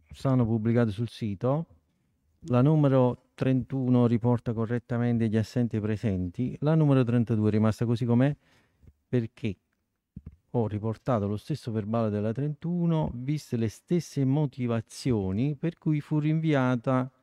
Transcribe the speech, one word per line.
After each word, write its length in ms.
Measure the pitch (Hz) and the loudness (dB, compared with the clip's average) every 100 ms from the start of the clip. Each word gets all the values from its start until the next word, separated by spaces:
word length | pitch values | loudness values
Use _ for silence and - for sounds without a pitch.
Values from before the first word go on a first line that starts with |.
| _ | _
Sono 340 | - 139 127 | -4 0 2
pubblicati 460 | 113 113 110 117 117 | 2 2 2 2 2
sul 180 | 98 117 | -2 -8
sito. 580 | - 110 98 123 147 170 - _ _ _ _ _ _ | -6 -6 -2 -2 -2 -4 -14 _ _ _ _ _ _
La 200 | - 123 | -2 2
numero 720 | 135 160 143 131 123 120 _ | 4 4 4 4 2 0 _
trentuno 720 | - 135 131 113 135 127 123 120 | -4 0 0 -2 -4 2 4 4
riporta 460 | 117 120 120 - | 2 2 0 -2
correttamente 760 | 110 110 120 - 120 120 117 113 | -4 -4 -4 -4 -4 0 0 0
gli 80 | 110 | 0
assenti 400 | 104 127 120 110 | 0 -2 -2 -2
e 20 | |
i 40 | |
presenti. 760 | 104 107 113 95 90 - 127 151 | -2 -2 -2 -2 -4 -4 -6 -2
La 140 | 143 | 0
numero 300 | 160 147 135 | 2 4 4
trentadue 440 | 117 120 110 110 107 | 4 2 0 2 2
è 40 | |
rimasta 340 | 107 110 104 117 | 4 2 0 -2
così 180 | 117 | -2
com'è 320 | 117 120 135 143 _ _ _ _ - _ _ | 2 2 2 -2 _ _ _ _ -20 _ _
perché 500 | 123 113 - 110 92 _ _ _ _ _ - - - _ | -4 -4 -6 -8 -8 _ _ _ _ _ -20 -20 -20 _
ho 140 | 123 107 | -4 -2
riportato 600 | 104 110 110 - 117 101 | -2 -4 -6 -2 -2 0
lo 100 | 104 | -4
stesso 340 | - 147 - | -6 -8 -4
verbale 380 | 110 101 117 110 | -6 -2 -2 -2
della 240 | 104 107 | -2 -4
trentuno, 760 | 113 147 147 165 175 170 160 151 | -4 -6 -6 -6 -2 0 0 -2
viste 440 | 123 131 151 - 120 | -6 -4 -6 -4 -2
le 100 | 113 | -2
stesse 560 | - _ 175 - - | -4 _ -4 -2 -2
motivazioni 1300 | 131 143 147 - 120 117 - - 139 113 95 98 139 | 0 2 0 -4 -4 -2 -4 -6 -2 0 0 -2 -2
per 220 | 143 160 - | -2 -6 -4
cui 240 | 160 151 | -2 -2
fu 180 | - 151 | -2 -2
rinviata, 920 | 151 160 160 139 127 127 135 127 131 - | 0 0 2 2 2 0 0 -2 -2 -10